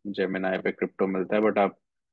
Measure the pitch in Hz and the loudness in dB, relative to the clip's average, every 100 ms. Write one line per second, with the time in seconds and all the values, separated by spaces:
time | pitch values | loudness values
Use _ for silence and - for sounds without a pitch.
0 | 104 98 92 95 95 95 - - 95 - | -8 -2 -2 -2 -2 -2 -4 -4 -6 -2
1 | 95 95 87 107 110 104 95 - _ _ | -2 0 0 2 2 4 2 0 _ _
2 | _ | _